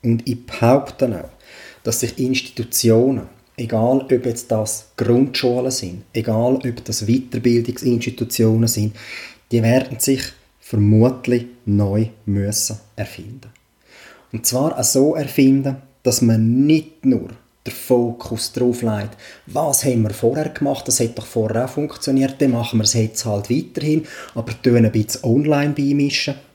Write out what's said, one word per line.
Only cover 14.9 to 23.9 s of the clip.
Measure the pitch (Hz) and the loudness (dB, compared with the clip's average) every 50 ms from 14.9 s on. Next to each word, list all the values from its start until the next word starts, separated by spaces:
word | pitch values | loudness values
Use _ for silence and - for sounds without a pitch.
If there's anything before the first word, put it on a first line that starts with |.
| - 135 135 151 - | 4 4 4 4 2
erfinden, | 160 147 131 - - 139 135 135 135 135 139 131 135 - _ _ _ _ | 0 -4 -2 2 4 6 6 6 4 2 -2 -6 -6 -12 _ _ _ _
dass | 127 117 - 127 | 0 2 4 4
man | 117 113 110 110 113 120 127 139 | 4 4 4 4 4 4 4 4
nicht | 147 156 156 151 - - _ - | 6 4 4 2 -2 -18 _ 0
nur | 135 127 101 90 92 104 - _ _ _ _ _ | 2 2 2 -2 -6 -14 -18 _ _ _ _ _
den | - - | -12 -12
Fokus | - - - 131 123 120 117 117 120 - - 120 107 - - - | -12 0 2 2 2 2 0 -2 -8 -8 -8 -6 -6 -6 -6 -4
darauf | - 127 123 120 120 120 | 0 0 0 0 0 -2
legt, | 113 107 104 101 107 - - - - - - _ | -2 -2 -2 -4 -8 -10 -14 -20 -20 -20 -20 _
was | - - 147 156 151 135 - - | -10 -6 -4 -2 0 0 0 0
haben | 143 127 117 107 | 2 2 2 0
wir | 107 | 0
vorher | 104 - - 113 131 147 156 156 | -2 0 0 0 0 0 -4 -4
gemacht, | - - 147 139 143 - - | -4 -4 -2 -2 -2 -4 -4
das | - - - | -4 -2 0
hat | 123 113 117 - | -2 -2 -4 -8
doch | 107 | -14
vorher | - - 120 110 110 110 113 127 | -6 -4 -2 -2 0 0 -2 -2
auch | 131 | -2
funktioniert, | - - 147 147 - - - - 135 135 135 135 135 - | -4 -6 -6 -6 -6 -8 -4 -2 0 0 0 0 0 0
dann | 147 135 120 | 0 0 2
machen | 117 113 - - 113 | 0 -2 0 0 0
wir | 110 | 0
es | 110 - | 2 2
jetzt | 117 110 110 - - - | 0 0 0 -2 -6 -4
halt | 117 104 101 104 - | -2 -4 -4 -2 -2
weiterhin, | 120 147 175 - - - 147 151 | -2 -2 -2 -4 -8 -6 -2 0